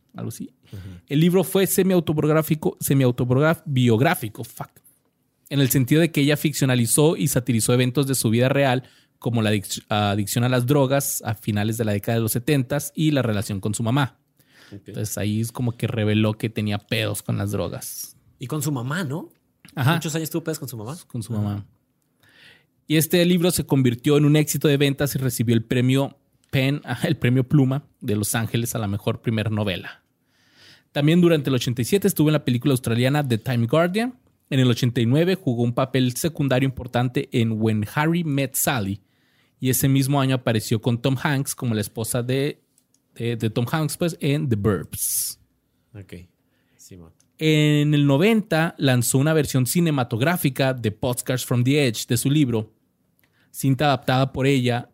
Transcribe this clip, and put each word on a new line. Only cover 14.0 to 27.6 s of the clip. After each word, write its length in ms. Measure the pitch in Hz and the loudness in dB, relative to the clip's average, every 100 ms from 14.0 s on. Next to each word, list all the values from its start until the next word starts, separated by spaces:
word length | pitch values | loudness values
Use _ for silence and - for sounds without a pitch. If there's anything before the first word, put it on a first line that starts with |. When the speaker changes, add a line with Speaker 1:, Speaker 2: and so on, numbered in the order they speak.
| 127 - _ _ _ _ - | -2 -6 _ _ _ _ -20
Speaker 2:
Ok. 80 | 101 - | -20 -14
Speaker 1:
Entonces 300 | 110 107 101 | -10 -8 -4
ahí 220 | 104 107 | -4 -2
es 100 | 117 | -4
como 260 | - 120 - | -4 -6 -4
que 80 | 110 | -4
reveló 480 | 113 107 107 110 | -2 0 2 2
que 160 | 107 110 | 0 -4
tenía 300 | 110 107 104 | -4 -4 -4
pedos 420 | - 110 107 104 | -4 -4 -2 -4
con 160 | - 110 | -4 -4
las 140 | 101 | -4
drogas. 640 | 101 90 - - - - - _ _ | -4 -6 -8 -12 -14 -16 -20 _ _
Speaker 2:
Y 80 | 127 | -8
con 160 | 156 | -6
su 80 | 147 | -4
mamá, 320 | 135 127 165 | -4 -4 -6
¿no? 260 | 151 156 330 _ _ _ - - | -6 -8 -10 _ _ _ -12 0
Speaker 1:
Ajá. 180 | 131 170 | 2 2
Speaker 2:
Muchos 200 | 156 160 | 0 -6
años 140 | 156 | -4
tuvo 120 | 165 | -6
pedos 140 | 160 156 | -6 -8
con 100 | 131 | -10
su 80 | 117 | -10
mamá. 200 | 107 175 - | -10 -12 -12
Speaker 1:
Con 140 | 120 | -10
su 120 | 107 | -6
Speaker 2:
Ajá. 80 | 110 | -4
Speaker 1:
mamá. 220 | 104 101 98 _ _ _ _ _ _ _ - _ _ _ - | -2 -4 -10 _ _ _ _ _ _ _ -20 _ _ _ -2
Y 100 | 156 | 0
este 260 | 156 180 175 | 2 2 4
libro 260 | 180 180 | 2 2
se 140 | 170 - | -2 0
convirtió 520 | 139 127 117 147 147 | 2 2 0 2 4
en 80 | 147 | 4
un 100 | 151 | 4
éxito 320 | 147 143 156 | 2 0 0
de 100 | 139 | 2
ventas 360 | 139 139 143 135 | 0 0 -4 -2
y 40 | |
recibió 340 | 131 - 113 113 | -2 -2 2 0
el 80 | |
premio 540 | - 123 127 135 139 - _ _ _ | 2 0 2 2 0 -8 _ _ _
Pen, 320 | 143 131 147 | -2 0 -2
<laughs> 200 | - 120 | -6 -6
el 120 | - 147 | -4 0
premio 320 | 127 127 127 | 0 0 2
Pluma 380 | 151 | 2